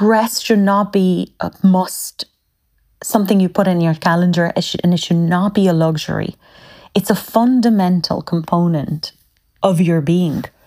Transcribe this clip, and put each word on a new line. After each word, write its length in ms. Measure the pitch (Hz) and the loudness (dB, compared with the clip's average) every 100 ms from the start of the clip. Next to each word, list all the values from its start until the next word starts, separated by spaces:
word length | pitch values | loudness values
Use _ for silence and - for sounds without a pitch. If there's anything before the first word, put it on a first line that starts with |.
rest 420 | 208 220 226 - | 2 2 0 -2
should 160 | - 214 | 0 2
not 320 | 196 202 202 | 2 0 0
be 420 | 196 185 180 180 - | 0 0 0 -4 -8
a 120 | 170 - | -10 0
must, 600 | 190 185 180 - - - - _ _ _ _ _ _ - | 2 2 0 -8 -12 -14 -18 _ _ _ _ _ _ -16
something 380 | - 226 196 196 | -4 -2 2 2
you 80 | 180 | 2
put 200 | 190 190 | 0 0
in 120 | 175 | 2
your 160 | 165 | 0
calendar, 560 | 160 180 170 180 170 170 - | 0 0 2 2 2 0 -2
it 80 | |
should, 160 | - - | -4 -2
and 100 | 175 | 0
it 60 | 175 | 0
should 160 | - | 0
not 380 | 170 170 180 202 | 0 0 0 0
be 140 | 208 190 | 2 2
a 60 | |
luxury. 640 | 165 160 156 - 160 - - _ - - - - | 2 0 -2 -6 -6 -8 -12 _ -20 -20 -20 -6
It's 160 | 202 - | -2 0
a 60 | |
fundamental 1080 | 202 - 226 247 254 233 214 180 180 - - | -2 0 0 2 2 2 2 2 0 -2 -6
component 920 | - 170 160 170 170 160 - 151 - - _ _ _ _ | -4 -4 -2 0 0 -2 -4 -8 -10 -18 _ _ _ _
of 160 | 196 170 | 0 2
your 220 | 170 165 | 2 0
being, 420 | 143 180 165 - - _ | 0 0 0 -4 -10 _